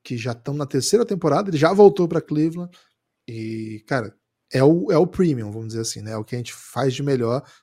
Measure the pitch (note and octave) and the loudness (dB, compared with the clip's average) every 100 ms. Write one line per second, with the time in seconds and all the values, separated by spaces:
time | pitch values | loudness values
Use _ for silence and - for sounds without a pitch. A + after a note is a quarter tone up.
0 | - B2 B2 - - C#3+ C#3 C#3 - A3 | -10 -8 -6 -8 -8 -6 -4 -4 0 0
1 | A#3 G3 D#3+ C#3+ G3+ D#3 D#3+ G3 G3+ - | 0 -2 0 0 0 2 4 8 8 6
2 | E3+ E3+ - D3+ D#3+ E3 F3 - _ _ | 2 -2 -2 0 -2 -2 -12 -16 _ _
3 | _ _ - A2+ A2 A2+ A2 G#2+ - C3+ | _ _ -14 -10 -8 -8 -8 -12 -6 -6
4 | G2+ - _ _ _ C3 C#3 E3+ - D#3+ | -6 -12 _ _ _ 2 4 4 2 2
5 | F3 - F3 B2+ G#2 A2 A2 A2+ A2+ G#2+ | 2 2 0 0 -6 -10 -10 -8 -8 -8
6 | G#2+ A2 G#2+ B2 A#2 - - A#2+ C3+ B2 | -10 -10 -8 -8 -10 -14 -10 -4 -2 -2
7 | C#3+ C3 A2+ B2+ - _ | -2 -2 0 -2 -6 _